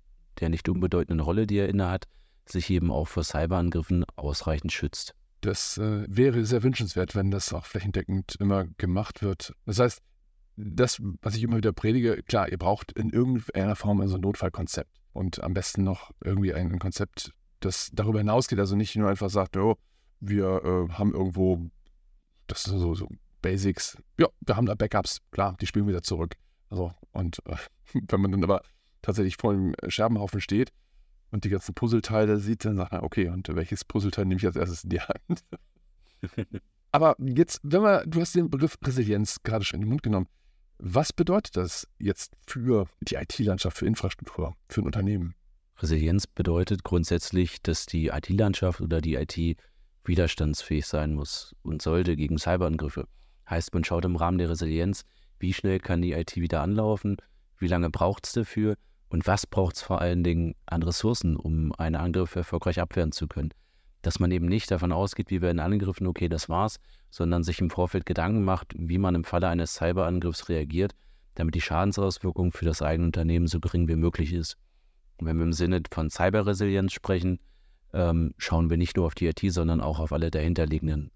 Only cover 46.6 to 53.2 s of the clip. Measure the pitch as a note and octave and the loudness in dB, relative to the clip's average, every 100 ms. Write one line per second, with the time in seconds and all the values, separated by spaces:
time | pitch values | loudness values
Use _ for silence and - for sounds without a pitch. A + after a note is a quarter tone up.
46.6 | F#2 G2 - F2 E2 F2 - F#2 F2 - | 2 -2 0 0 2 0 0 0 0 -2
47.6 | - D#2 - E2 D#2 - - G2 G#2+ F#2 | -4 -4 -2 -2 -2 -2 -2 2 2 2
48.6 | F#2 E2+ E2 D#2+ D#2+ C2+ D#2+ - E2 D#2+ | 0 -2 -2 0 0 -2 -4 -2 -2 -2
49.6 | - _ - _ - F2+ E2+ - D2+ D2 | -8 _ -20 _ 0 2 2 2 -2 -2
50.6 | - D#2 - D#2 D2+ D2+ D2 - - - | -2 -2 -2 -2 -2 -2 -4 -10 -12 -14
51.6 | - D2+ - E2+ F2+ D2+ D2 D#2 - F2+ | -8 -6 0 2 2 0 0 0 0 0
52.6 | F2 D#2+ D2+ - - - | 0 0 -4 -6 -12 -16